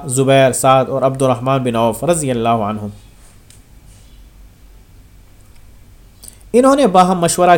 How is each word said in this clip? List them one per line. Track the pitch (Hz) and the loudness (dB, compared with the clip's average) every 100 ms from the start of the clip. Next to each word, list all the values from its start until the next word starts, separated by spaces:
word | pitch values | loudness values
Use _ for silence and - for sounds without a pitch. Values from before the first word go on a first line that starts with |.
| 143 | -2
زبیر، | 127 135 135 135 | -2 2 4 2
سعد | 117 135 131 | 2 2 2
اور | 123 135 | 0 -2
عبد | 131 131 | -2 0
الرحمن | 131 120 127 135 | -2 -2 -2 -2
بن | 123 113 | -2 -2
عوف | 117 107 | -2 -2
رضی | 143 170 139 | -2 -2 -4
اللہ | 120 113 | -4 -2
عنہم۔ | 117 101 107 104 104 - - - - - - - - - - - - - - - _ - - - - - - - - - - - - - - - _ - - - | -2 -2 -6 -10 -14 -20 -20 -20 -20 -20 -20 -20 -20 -20 -20 -20 -20 -20 -20 -20 _ -20 -20 -20 -20 -20 -20 -20 -20 -20 -20 -20 -20 -20 -20 -20 _ -20 -20 -4
انہوں | 226 269 277 | 0 2 2
نے | 247 | 2
باہم | 185 180 180 | 2 2 0
مشورہ | 170 180 180 | -2 0 2